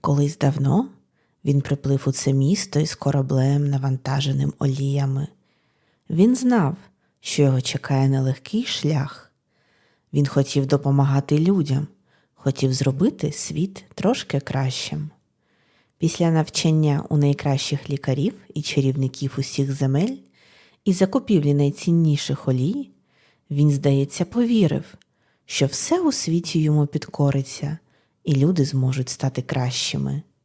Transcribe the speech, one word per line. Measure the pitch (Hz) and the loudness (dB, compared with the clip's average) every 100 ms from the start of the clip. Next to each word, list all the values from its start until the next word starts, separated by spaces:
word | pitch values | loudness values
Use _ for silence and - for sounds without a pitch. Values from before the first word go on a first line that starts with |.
| - | 2
Колись | 143 143 - | 2 0 0
давно | 143 151 139 170 262 - _ _ _ _ - | 0 0 2 2 0 -10 _ _ _ _ 0
він | 139 | 0
приплив | - 139 139 135 - | 0 -4 0 0 0
у | |
це | 131 - | -2 0
місто | 135 139 196 - 147 | 2 2 0 0 -2
із | 156 - | -2 -2
кораблем, | 139 139 135 135 135 143 143 | -2 -2 0 0 2 2 0
навантаженим | 139 135 131 135 139 139 135 143 - | -2 -2 -4 -2 -2 -2 -2 -2 -2
оліями. | 139 135 139 139 139 135 147 _ _ _ _ _ _ _ _ | -2 -2 -2 -2 -2 -4 -6 _ _ _ _ _ _ _ _
Він | 165 214 254 | 2 4 4
знав, | 254 240 151 - - _ _ _ | 2 2 2 -2 -14 _ _ _
що | - - | -6 2
його | 143 131 | 4 2
чекає | 123 - - 135 135 | -2 -6 -2 2 2
нелегкий | 135 131 135 - 214 247 | 2 0 -4 -4 -4 -4
шлях. | - 151 151 139 - - _ _ _ _ _ _ _ _ | -4 -2 -2 -4 -10 -20 _ _ _ _ _ _ _ _
Він | - 139 | -2 2
хотів | - 135 143 135 | 0 0 0 2
допомагати | 143 143 139 139 135 139 151 | 0 2 2 4 2 2 2
людям, | 170 196 143 135 147 _ _ _ _ | 2 2 0 -2 -4 _ _ _ _
хотів | _ 135 - 135 | _ -4 0 -2
зробити | 127 135 135 214 - 147 | 0 -2 0 -2 0 -6
світ | - - 151 190 - - - | -4 -6 -4 -4 -6 -18 -2
трошки | 185 - - 135 | -2 -2 -2 -4
кращим. | - 131 131 - - 151 151 _ _ _ _ _ _ _ _ _ | -2 -2 -2 -4 -8 -8 -8 _ _ _ _ _ _ _ _ _
Після | 160 - 170 | -4 0 2
навчання | 160 156 - 160 156 151 143 - | 2 0 0 2 4 2 0 0
у | 151 | 2
найкращих | 143 143 147 131 - 143 - | 2 2 0 -2 -2 -6 -6
лікарів | 139 - 135 185 - - | -6 -2 0 -2 -4 -10
і | - | -8
чарівників | 147 - 135 131 131 - 139 - | -2 0 0 0 -4 -4 -6 -6
усіх | 131 - 139 | -6 -2 -4
земель | 135 135 139 208 269 _ _ _ _ _ _ | -2 0 0 -2 -4 _ _ _ _ _ _
і | - | -2
закупівлі | 180 190 262 262 190 143 | 0 2 0 2 2 4
найцінніших | 143 143 - - 170 160 143 - 139 - | 4 2 0 0 2 4 2 -2 -4 -2
олій, | 127 139 269 262 _ _ _ _ _ _ | 0 0 -2 -8 _ _ _ _ _ _
він, | 143 147 | 2 2
здається, | 143 143 139 139 - 170 | 4 2 2 0 -4 -4
повірив, | 233 233 226 175 - - - _ _ _ _ _ | 0 2 4 2 0 -6 -20 _ _ _ _ _
що | - 139 | -2 -2
все | - - 349 | 0 0 2
у | 320 | 2
світі | - - 170 170 170 | 0 0 -2 0 0
йому | 156 151 143 | 2 2 2
підкориться, | 156 - - 143 139 135 - 143 156 _ _ _ _ - | -2 -8 -2 0 0 -4 -8 -8 -8 _ _ _ _ -2
і | 139 | 2
люди | 147 180 135 | 2 2 0
зможуть | 131 131 131 123 | 2 0 -2 -4
стати | - 135 135 | -4 -4 -4
кращими. | 123 135 127 123 - 143 135 139 - _ | -6 -4 -4 -4 -4 -4 -4 -6 -8 _